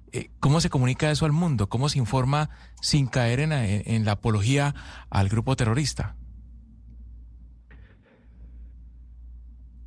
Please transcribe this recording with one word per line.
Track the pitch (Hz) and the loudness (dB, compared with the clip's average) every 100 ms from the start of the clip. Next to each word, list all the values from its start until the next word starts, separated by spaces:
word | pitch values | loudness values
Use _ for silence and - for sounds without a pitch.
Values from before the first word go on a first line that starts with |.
| - | -10
Eh, | 120 - - | -10 -10 -2
¿cómo | 139 156 | 4 4
se | 170 | 4
comunica | 143 127 127 156 | 2 2 2 2
eso | 143 156 | 2 2
al | |
mundo? | 151 175 123 101 | 2 2 0 0
¿Cómo | 117 143 | 0 0
se | 139 | 0
informa | 110 131 127 147 151 - - - | 2 2 2 2 0 -6 -20 -8
sin | - 147 131 | 0 2 4
caer | 135 117 123 | 2 2 2
en, | 156 | 2
en, | 147 104 104 | 0 0 0
en | - 113 | 0 0
la | 110 | 2
apología | 104 117 107 104 139 143 143 - - - | 0 2 2 4 4 2 -2 -12 -18 -2
al | 101 98 | 2 2
grupo | 110 120 131 | 2 0 2
terrorista? | 113 120 147 - - - - - - - - - - - - - - - - - - - - - - - - - - - - - - - - - - - - - - - | 2 2 0 -2 -6 -8 -16 -18 -18 -20 -20 -20 -20 -18 -18 -18 -20 -20 -20 -20 -20 -20 -20 -20 -20 -20 -20 -20 -20 -18 -18 -18 -20 -20 -20 -20 -20 -18 -20 -20 -20 -20